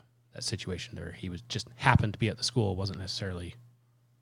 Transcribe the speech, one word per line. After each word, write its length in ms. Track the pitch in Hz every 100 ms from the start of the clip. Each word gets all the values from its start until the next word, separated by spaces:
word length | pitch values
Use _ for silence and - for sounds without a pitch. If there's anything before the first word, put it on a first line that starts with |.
| _ _ _
that 100 | -
situation 520 | - 95 - 87 - -
there. 160 | -
He 180 | - 90
was, 120 | 90
just 240 | - 104 - -
happened 380 | 135 117 113
to 60 | 95
be 100 | 110
at 80 | 92
the 60 |
school, 320 | - 127 101 92
wasn't 220 | 95 90
necessarily 560 | 92 - 98 90 87 - - _ _ _ _ _